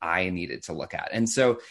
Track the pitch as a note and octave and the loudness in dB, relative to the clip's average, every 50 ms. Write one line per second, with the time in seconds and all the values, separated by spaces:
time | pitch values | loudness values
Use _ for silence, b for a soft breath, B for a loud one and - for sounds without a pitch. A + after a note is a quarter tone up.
0 | F2 E2 E2+ F2+ F#2 F#2 F2+ F2 E2+ - C2 - - - E2 D2+ C#2 - - - | -4 0 0 2 2 0 -2 -2 -4 -6 -6 -10 -8 -8 -8 -8 -8 -8 -8 -8
1 | - - - A2+ A#2 A2+ - C3 C3 B2 A#2 A#2+ B B | -6 -4 0 0 0 2 4 4 4 4 4 2 B B